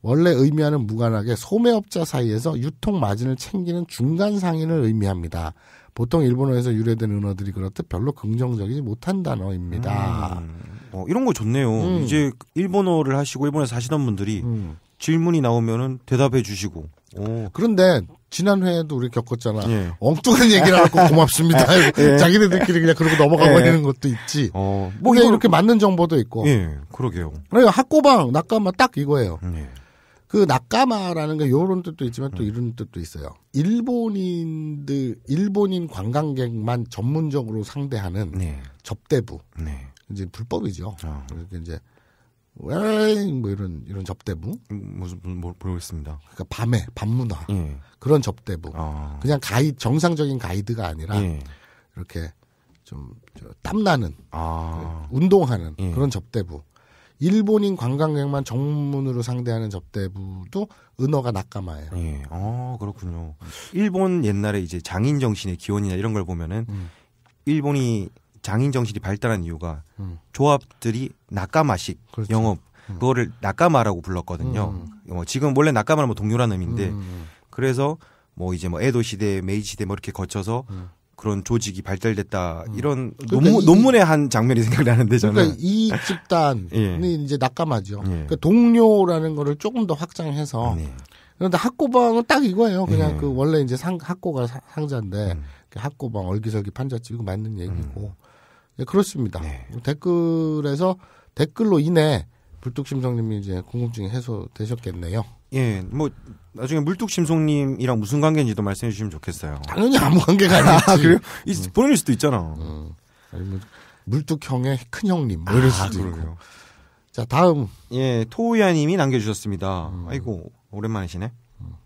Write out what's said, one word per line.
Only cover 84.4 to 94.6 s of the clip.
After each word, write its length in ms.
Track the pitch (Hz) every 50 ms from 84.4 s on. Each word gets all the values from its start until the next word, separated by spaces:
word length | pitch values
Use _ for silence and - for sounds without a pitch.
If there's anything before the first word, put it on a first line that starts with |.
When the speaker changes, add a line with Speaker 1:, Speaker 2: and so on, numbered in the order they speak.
| 110 123 131 117 113
Speaker 2:
<laughs> 0 |
생각나는데 540 | 113 120 123 156 120 120 113 123 104 120 120
저는. 140 | 196 214 208
Speaker 1:
그러니까 220 | 208 175 156 135 120
이 300 | 165 185 202 220 220 220 208 214 -
집단이 640 | - 190 165 - _ 185 165 156 143 131 107 92 82
Speaker 2:
<laughs> 40 | 82
예. 220 | 110 107 98 90 156 180 180 170 151 147
Speaker 1:
이제 140 | 135 143 135
낙가마죠. 640 | 131 127 - - 170 156 135 110 92 95 101 101 98
Speaker 2:
예. 40 | 95
Speaker 1:
그러니까 260 | 90 82 76 73 -
동료라는 960 | - - 160 208 240 240 233 233 233 226 220 214 202 190 175 170 160 156 160 156
거를 200 | 147 147 143 147
조금 320 | 147 - 214 254 240 220
더 60 | 175 185
확장해서. 800 | 143 175 - - - 165 156 139 147 151 139 - 113 117 120 110
Speaker 2:
네. 180 | 82 78 71 64 64 71 - _ - _ _ _
Speaker 1:
그런데 200 | _ 180 185 175
학고방은 680 | 170 - 247 247 - 320 262 247 254 240 233 226 233 233
딱 160 | - - 269 285
이거예요. 420 | 214 180 202 233 220 190 185 190
그냥 260 | 165 - 160 156 151 156
Speaker 2:
예. 40 |
Speaker 1:
그 160 | 151 143 143 131
원래 280 | 127 135 156 160 156
이제 160 | 139 127 127
상-, 200 | 131 147 175 185 170
학고가 460 | - - 180 180 - 185 151 131 123
사-, 120 | 117 123 131